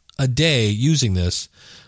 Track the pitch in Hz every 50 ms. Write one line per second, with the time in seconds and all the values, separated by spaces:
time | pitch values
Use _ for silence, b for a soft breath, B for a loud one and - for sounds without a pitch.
0 | _ - _ - 135 131 120 135 156 165 147 123 110 104 104 104 127 151 160 135
1 | 123 107 95 92 87 90 - - - - B B B B B B B